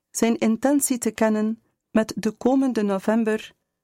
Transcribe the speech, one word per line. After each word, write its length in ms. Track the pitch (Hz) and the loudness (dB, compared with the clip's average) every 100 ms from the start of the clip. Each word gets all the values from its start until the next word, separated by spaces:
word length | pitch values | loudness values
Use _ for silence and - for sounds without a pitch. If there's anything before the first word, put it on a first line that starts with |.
| _ | _
zijn 280 | - 233 233 | -2 0 2
intentie 600 | 220 220 269 285 - 247 | 0 2 2 2 0 -2
te 120 | 220 | -4
kennen 520 | 214 220 214 214 220 _ _ _ | 0 0 2 -2 -6 _ _ _
met 220 | 220 220 - | -2 -2 -4
de 140 | 214 | -6
komende 520 | 208 240 269 269 220 | -2 0 2 2 0
november 720 | 202 190 214 226 214 214 - _ _ _ | -2 -2 0 0 0 -4 -6 _ _ _